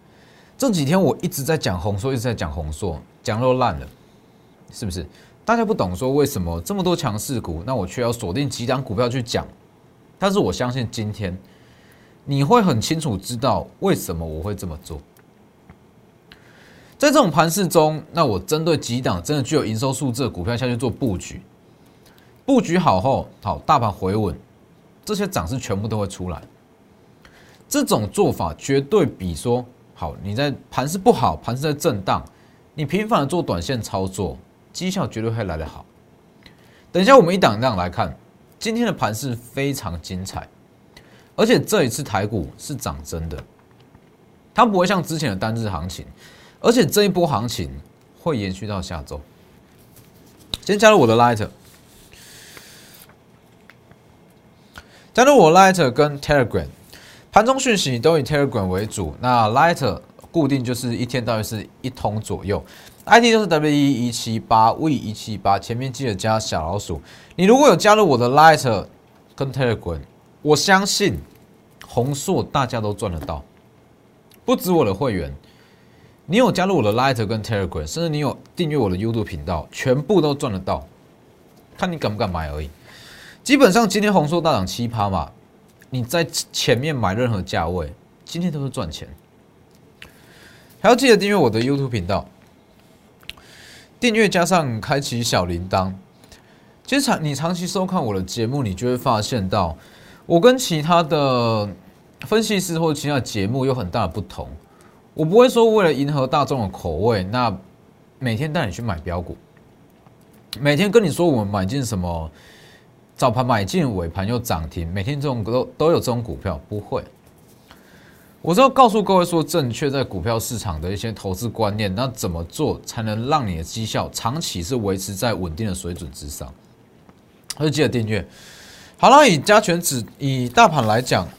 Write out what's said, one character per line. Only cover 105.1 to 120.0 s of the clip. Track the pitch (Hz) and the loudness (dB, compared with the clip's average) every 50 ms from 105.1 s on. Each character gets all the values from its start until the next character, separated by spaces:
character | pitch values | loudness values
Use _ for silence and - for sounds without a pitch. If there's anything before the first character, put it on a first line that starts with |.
| - | -6
我 | 156 156 | -4 0
不 | 156 190 233 | 4 6 8
会 | 247 262 | 8 8
说 | - 233 233 226 | 6 4 4 4
为 | 214 214 190 | 6 4 4
了 | 160 | 4
迎 | 143 127 139 143 | 2 2 0 -2
合 | 151 139 131 | 0 0 0
大 | 127 160 147 135 | 0 0 0 0
众 | - 143 127 | 0 -2 -2
的 | 104 92 | -2 -4
口 | - - - 87 78 | -6 -6 -6 -4 -2
味， | 80 104 120 113 95 90 | 0 2 2 2 0 0
那 | 95 113 127 123 - 185 190 - - - _ _ _ _ _ _ _ _ - | -2 -2 -2 0 -2 -2 -4 -10 -16 -20 _ _ _ _ _ _ _ _ -8
每 | 131 120 110 | -4 -4 -4
天 | 107 151 156 | -2 -4 -4
带 | 151 175 139 | -2 -2 -4
你 | 95 | -4
去 | 87 - | -6 -6
买 | 120 113 87 78 | -6 -6 -6 -6
标 | - 90 85 90 | -6 -6 -6 -6
股， | 87 - - - - _ _ _ _ _ _ _ _ _ _ _ _ - _ _ _ _ - - - _ - 107 | -6 -8 -12 -16 -18 _ _ _ _ _ _ _ _ _ _ _ _ -20 _ _ _ _ -20 -20 -20 _ -8 -2
每 | 139 147 147 | 0 0 2
天 | 147 202 208 | 2 2 4
跟 | - 233 | 4 4
你 | 202 151 | 4 2
说 | - - 175 | 2 2 2
我 | 170 139 113 | 2 2 2
们 | 101 | 0
买 | 98 104 98 92 | 0 0 -2 -2
进 | 95 131 143 127 | -2 -2 -4 -4
什 | 107 107 92 | -4 -4 -4
么， | 87 87 85 82 80 80 - - - - - - - - - - _ _ _ _ _ _ _ | -4 -4 -4 -6 -8 -10 -12 -16 -20 -20 -20 -20 -20 -20 -20 -20 _ _ _ _ _ _ _
早 | - 143 127 | 0 0 0
盘 | 104 131 127 | 2 0 0
买 | 117 117 104 98 | 0 0 0 0
进， | 92 - 185 151 123 101 | 0 0 0 0 0 -2
尾 | 90 85 82 | -4 -4 -4
盘 | - 98 95 107 | -4 -4 -4 -2
又 | 123 117 | -2 -4
涨 | 117 - 92 82 80 78 | -2 -4 -4 -4 -4 -6
停， | - 87 85 82 | -6 -8 -6 -6
每 | 90 101 | -4 -4
天 | 92 127 147 143 | -4 -4 -4 -4
这 | 143 | -4
种 | 147 127 117 | -4 -4 -4
都， | 98 113 117 127 - - - | -2 -2 -2 -2 -2 -2 -2
都 | - 151 165 | 0 2 4
有 | 165 113 | 4 2
这 | - | 2
种 | 127 117 120 | 0 -2 -2
股 | 113 113 73 | -4 -6 -8
票， | 69 - 98 80 73 - - | -6 -6 -6 -6 -6 -8 -8
不 | 104 104 | -8 -8
会。 | - - 135 110 - - - _ _ - _ _ _ - - _ _ - - - - - - - - - - - - - _ _ | -8 -6 -8 -8 -8 -10 -18 _ _ -20 _ _ _ -20 -20 _ _ -20 -20 -20 -20 -20 -20 -20 -20 -20 -20 -20 -20 -20 _ _
我 | - 160 175 | -4 0 4
是 | 220 | 6
要 | 269 262 | 6 6
告 | 262 269 262 220 | 6 6 6 6
诉 | 196 220 | 6 2
各 | 196 180 190 | 2 2 4
位 | 180 175 | 2 2
说 | 170 180 165 | 2 2 0
正 | 147 147 175 170 139 120 | 0 0 0 -2 0 -2
确 | 113 - 156 139 | -2 -2 -2 -2
在 | 131 139 | -2 -2